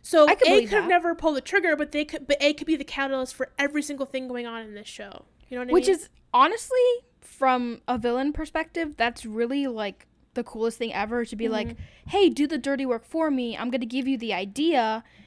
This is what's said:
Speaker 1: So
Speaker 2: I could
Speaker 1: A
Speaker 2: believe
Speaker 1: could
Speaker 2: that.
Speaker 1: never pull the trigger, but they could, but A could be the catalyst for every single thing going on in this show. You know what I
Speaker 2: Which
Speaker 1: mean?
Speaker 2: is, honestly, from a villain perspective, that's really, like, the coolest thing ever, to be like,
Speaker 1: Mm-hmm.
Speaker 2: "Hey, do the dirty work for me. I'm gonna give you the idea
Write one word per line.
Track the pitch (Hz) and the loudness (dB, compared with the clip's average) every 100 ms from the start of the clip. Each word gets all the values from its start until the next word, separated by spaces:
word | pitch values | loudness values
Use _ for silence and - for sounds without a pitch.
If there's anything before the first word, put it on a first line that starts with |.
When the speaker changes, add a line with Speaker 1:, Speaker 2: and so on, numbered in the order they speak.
Speaker 1:
So | - 339 302 | 2 6 6
Speaker 2:
I | |
could | - 330 | 6 6
Speaker 1:
A | |
Speaker 2:
believe | 370 466 | 6 6
Speaker 1:
could | 415 | 0
Speaker 2:
that. | 339 | 4
Speaker 1:
never | 349 339 | 2 2
pull | 339 320 | 0 0
the | 285 | -2
trigger, | 262 392 339 294 | 0 0 2 0
but | 294 | -2
they | 294 302 | -4 -4
could, | 311 269 | -8 -2
but | 285 | 2
A | 294 | 2
could | 294 302 | 0 -2
be | 311 | -2
the | |
catalyst | 269 - 269 269 254 | -2 -4 -2 -2 -6
for | - 262 - | -6 -8 -2
every | 285 294 | -2 0
single | 285 285 269 | -4 -6 -6
thing | 262 254 | -6 -8
going | 247 240 | -8 -8
on | 226 | -10
in | 220 | -12
this | 208 220 | -16 -16
show. | - 202 - - _ _ | -16 -16 -16 -20 _ _
You | 247 | -10
know | |
what | 247 | 2
I | |
Speaker 2:
Which | 330 392 | 2 4
Speaker 1:
mean? | 359 | 0
Speaker 2:
is, | - _ _ | -2 _ _
honestly, | 240 285 440 - 508 494 480 _ _ | 4 4 4 -2 2 4 2 _ _
from | - - 262 254 240 226 - | -20 -2 2 2 0 -8 -6
a | 247 | -2
villain | 240 240 277 | 0 -2 -2
perspective, | 294 311 320 320 339 320 294 | -4 -6 -6 -6 -6 -8 -2
that's | 233 240 233 | -4 -2 -10
really, | 214 233 277 277 | -4 -2 -2 -2
like, | 226 208 - _ _ _ | -4 -6 -8 _ _ _
the | - | -10
coolest | 233 226 226 226 | -8 -4 -4 -4
thing | 233 | -6
ever, | - 208 240 233 | -4 -4 -4 -4
to | 208 | -4
be | 226 | -2
like, | 214 233 | -2 -4
Speaker 1:
Mm-hmm. | 233 - - - | -8 -16 -18 -4
Speaker 2:
"Hey, | 381 370 | 4 4
do | 339 294 | 4 -2
the | 302 | -2
dirty | 254 277 269 | -2 -2 -2
work | 233 | -4
for | - 320 311 | -4 -2 0
me. | 269 240 220 | 0 -2 -4
I'm | 233 | -4
gonna | 247 233 | -4 -4
give | 247 262 | -4 -2
you | 269 | -2
the | 226 | -2
idea | 190 196 202 320 294 226 220 - _ | -4 -4 -2 2 2 2 -2 -8 _